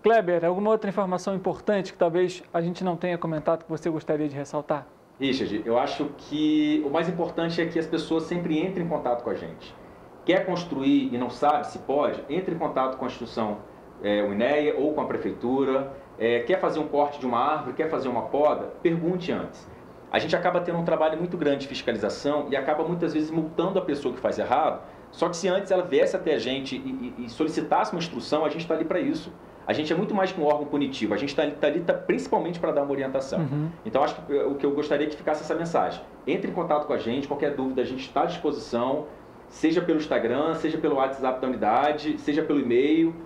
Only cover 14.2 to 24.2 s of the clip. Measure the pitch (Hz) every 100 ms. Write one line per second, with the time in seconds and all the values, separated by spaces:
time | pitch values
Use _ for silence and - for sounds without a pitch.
14.2 | 101 101 123 151 147 - 147 151 120 110
15.2 | 101 - 120 135 131 131 135 - - -
16.2 | 113 120 117 185 165 147 147 143 147 -
17.2 | 127 117 139 151 123 - 160 147 131 113
18.2 | 101 139 147 123 - - 170 165 165 180
19.2 | 165 104 78 - - - - - - -
20.2 | - 180 269 180 - 170 165 156 156 160
21.2 | 175 180 143 139 - - - 110 101 -
22.2 | 143 147 127 135 131 151 160 175 160 156
23.2 | 156 165 156 - 180 - - 143 127 -